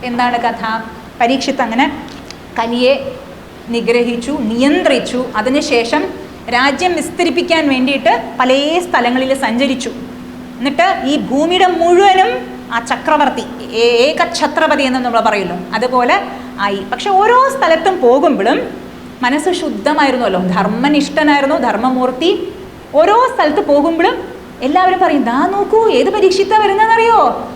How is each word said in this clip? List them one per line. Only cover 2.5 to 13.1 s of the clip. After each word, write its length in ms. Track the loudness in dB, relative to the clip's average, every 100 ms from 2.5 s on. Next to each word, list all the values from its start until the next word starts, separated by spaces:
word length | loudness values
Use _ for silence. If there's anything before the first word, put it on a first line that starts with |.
| -6
കലിയെ 540 | -4 0 0 0 -2 -12 -16 -20 -20 -18 -8
നിഗ്രഹിച്ചു, 680 | -4 0 0 0 -2 -4 -4
നിയന്ത്രിച്ചു. 840 | -2 0 2 2 2 0 -2 -4 -4 -4
അതിനുശേഷം 920 | -2 -2 0 0 0 -2 -2 -8 -14 -16 -4
രാജ്യം 380 | 0 0 0 -2
വിസ്തരിപ്പിക്കാൻ 720 | -2 -6 -2 -2 0 0 0 2
വേണ്ടിയിട്ട് 680 | 0 0 0 0 0 -4 -2
പല 400 | 2 2 2 0 0
സ്ഥലങ്ങളിൽ 460 | 0 0 0 0
സഞ്ചരിച്ചു. 540 | 0 0 0 0 -2 -6 -10 -14 -14 -16 -16 -16 -6
എന്നിട്ട് 440 | -6 2 2 2
ഈ 120 | 0 -2
ഭൂമിയുടെ 500 | 0 0 0 4 2
മുഴുവനും 640 | 4 4 6 6 6 2 0 -8 -14 -6
ആ 60 | -6
ചക്രവർത്തി, 640 | -4 -4 0